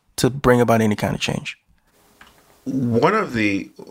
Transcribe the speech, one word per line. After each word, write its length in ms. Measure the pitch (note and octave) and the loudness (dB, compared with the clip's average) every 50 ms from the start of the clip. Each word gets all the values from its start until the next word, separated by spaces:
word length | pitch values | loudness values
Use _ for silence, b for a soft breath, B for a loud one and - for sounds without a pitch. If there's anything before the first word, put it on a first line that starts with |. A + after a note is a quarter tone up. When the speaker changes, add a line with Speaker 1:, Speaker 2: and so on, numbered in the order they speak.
| _ _ - | _ _ -6
Speaker 1:
to 120 | - - B2+ | 0 0 0
bring 320 | C3 C#3 - B2+ B2 A#2+ | 0 2 4 4 4 4
about 200 | A#2+ A2+ A#2 A2 | 4 4 4 2
any 140 | A2 G#2 G#2 | 2 0 0
kind 200 | - - F#2+ - | -2 -4 -4 -4
of 60 | - | -4
change. 360 | - - - - - - - _ _ _ _ _ _ _ _ _ _ _ _ _ - _ _ _ _ _ _ _ - | -6 -6 -6 -6 -8 -10 -16 _ _ _ _ _ _ _ _ _ _ _ _ _ -20 _ _ _ _ _ _ _ -10
Speaker 2:
One 500 | C3 C3 C3+ A#2+ A#2+ A2+ A#2+ C3+ F3+ G#3 | -6 -4 -4 -2 0 0 2 2 2 2
of 200 | A3 F#3 C#3+ B2 | 0 -2 -2 -2
the, 320 | A2+ G#2+ G2+ G2 F#2+ - - _ - - - | -2 0 0 -2 -2 -6 -8 _ -20 -20 -20